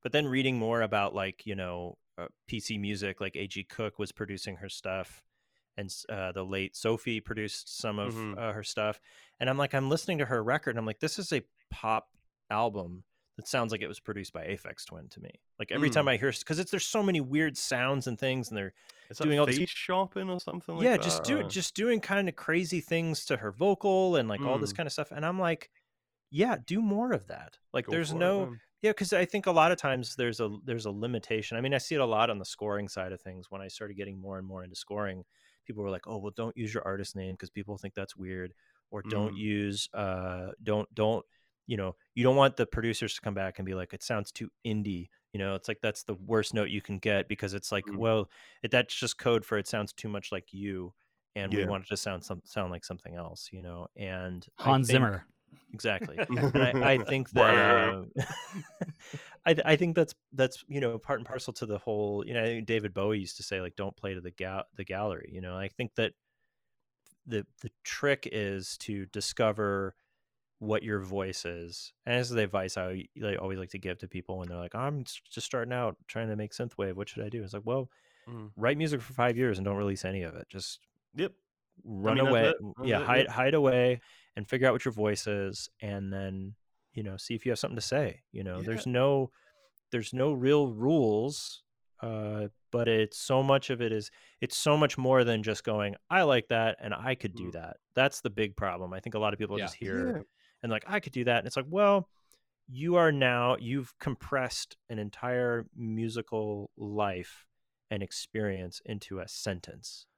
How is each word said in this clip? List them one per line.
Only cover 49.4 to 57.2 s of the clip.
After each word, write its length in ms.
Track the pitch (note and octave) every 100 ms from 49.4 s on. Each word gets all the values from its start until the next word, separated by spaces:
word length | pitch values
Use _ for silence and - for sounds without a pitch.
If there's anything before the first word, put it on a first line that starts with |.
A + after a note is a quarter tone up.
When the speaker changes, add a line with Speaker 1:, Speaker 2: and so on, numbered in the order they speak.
| -
Speaker 1:
for 120 | G#2+
it 80 | G2
sounds 260 | A2+ G#2
too 160 | - A2
much 220 | G#2 -
like 220 | G2 -
you, 400 | F#2+ G2+ F#2+ F2+ - _ _ _ -
and 180 | G2
we 80 | G2+
Speaker 2:
Yeah. 40 | F#2+
Speaker 1:
want 180 | G2 F#2
it 20 |
to 80 | G2+
sound 260 | - F#2
some-, 180 | - F#2 -
sound 260 | - F#2
like 120 | F2+ -
something 280 | F2+ - E2+
else, 340 | E2+ E2 -
you 100 | F#2
know? 260 | F2+ F2 F2 -
And 520 | G2+ F#2 F#2 F2+ - _
I 160 | -
Speaker 3:
Hans 140 | C3+ A#2+
Speaker 1:
think 20 |
Speaker 3:
Zimmer. 380 | C3 B2 F#2+ - _ _ - _
Speaker 1:
Exactly. 480 | G#2+ A#2 G2 - - -
Speaker 2:
<laughs> 260 | B2 C#3+
Speaker 1:
And 100 | C3+
I, 120 | B2+ C3
I 160 | C3+ C3+
think 340 | A2 C3+